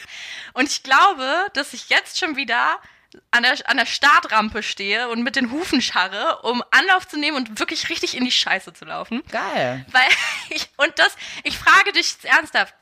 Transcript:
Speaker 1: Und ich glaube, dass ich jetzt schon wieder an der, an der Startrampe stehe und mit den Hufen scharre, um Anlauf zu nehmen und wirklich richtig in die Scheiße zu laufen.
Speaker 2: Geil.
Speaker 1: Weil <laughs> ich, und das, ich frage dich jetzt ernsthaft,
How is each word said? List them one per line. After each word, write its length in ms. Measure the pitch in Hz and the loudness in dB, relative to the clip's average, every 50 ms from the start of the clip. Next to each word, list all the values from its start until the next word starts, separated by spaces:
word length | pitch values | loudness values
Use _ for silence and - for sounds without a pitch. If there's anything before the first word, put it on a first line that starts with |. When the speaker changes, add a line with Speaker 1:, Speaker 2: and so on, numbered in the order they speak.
| - - - - - - - - - - | -12 -16 -16 -16 -16 -14 -14 -16 -16 -10
Speaker 1:
Und 160 | - 240 277 285 | -2 -2 -2 -2
ich 120 | - - | -2 -6
glaube, 640 | - 269 269 294 359 403 359 269 262 262 302 349 392 403 - | 0 2 4 6 6 4 4 0 -2 -2 -2 -2 -2 -2 -4
dass 180 | 277 277 - | -4 -6 -6
ich 160 | - 226 - - | -10 -12 -4 0
jetzt 300 | 247 370 - - - - | 0 0 0 -2 -6 -4
schon 180 | 370 320 285 | -4 -4 -4
wieder 420 | 262 277 226 233 240 262 311 339 403 - - _ _ _ _ _ - _ - | -4 -4 -2 -2 0 0 -2 -2 -4 -8 -20 _ _ _ _ _ -16 _ 0
an 140 | - 240 233 | 0 2 2
der, 100 | 254 294 277 - | 2 0 0 -2
an 120 | - 240 262 | -2 0 0
der 80 | 233 | 0
Startrampe 760 | - - - 277 285 302 339 - - 214 220 214 220 - 208 | -2 -2 2 4 6 6 6 4 2 0 0 0 0 -4 -6
stehe 460 | 214 - - - 196 196 208 226 247 233 | -6 -6 -6 -6 -2 -2 0 0 -2 -2
und 140 | 226 233 | -2 -2
mit 140 | 240 262 - | -2 0 0
den 140 | 269 254 226 | 0 -2 0
Hufen 300 | 262 302 370 - 320 254 | -2 -4 -2 0 0 0
scharre, 600 | - - - 208 180 190 196 208 240 - - - | 0 0 0 0 -2 -2 -2 -4 -2 -2 -2 -2
um 200 | - 220 247 233 - - | -2 -4 -4 -2 -2 4
Anlauf 380 | - 262 320 381 370 370 - - | 4 4 6 6 2 2 2 -4
zu 100 | - 294 | -6 -4
nehmen 180 | 294 302 311 | -2 -2 -2
und 220 | 269 254 220 214 - | -2 -4 -6 -4 -6
wirklich 280 | 349 - - - - - | -4 -4 -4 -6 -4 -6
richtig 260 | 339 - - - - | -4 -4 -6 -6 -2
in 80 | 247 254 | -2 -2
die 40 | 240 | 0
Scheiße 420 | - - - 180 175 190 - 175 165 | 0 0 0 0 -2 -2 -4 -10 -20
zu 100 | - 160 | -20 -14
laufen. 380 | 156 160 160 175 - 226 254 - - | -12 -10 -10 -8 -6 -8 -8 -8 -6
Speaker 2:
Geil. 560 | 208 233 285 - 302 202 139 123 127 131 131 - | -6 -6 -6 -4 -2 -2 -2 -2 -4 -6 -8 0
Speaker 1:
Weil 120 | - 254 262 311 - - - | 2 2 4 4 2 0 0
<laughs> 220 | - - - - - | -4 -6 -8 -8 -8
ich, 180 | 320 302 - - _ | -8 -8 -8 -8 _
und 160 | - 277 339 - - | -2 -2 0 2 2
das, 180 | 339 403 - - - - - - | 2 2 0 -4 -14 -14 -12 -8
ich 140 | - 294 - | -6 -6 -6
frage 360 | - - 226 - 392 403 403 | 0 4 6 6 6 6 4
dich 200 | - 330 - - | 2 0 0 -2
jetzt 120 | - - - | -4 -6 -2
ernsthaft, 480 | - 262 311 311 - - 220 196 - _ _ | 2 2 2 2 2 0 0 -2 -2 _ _